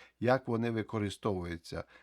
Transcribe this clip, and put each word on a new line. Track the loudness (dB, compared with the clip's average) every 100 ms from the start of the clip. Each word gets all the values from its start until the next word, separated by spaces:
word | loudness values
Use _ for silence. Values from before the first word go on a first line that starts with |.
| -20 _
як | 2 4 2
вони | 0 0
використовуються, | 0 -2 -2 -2 -2 -2 -2 -2 -6 -6 -8 -10 -16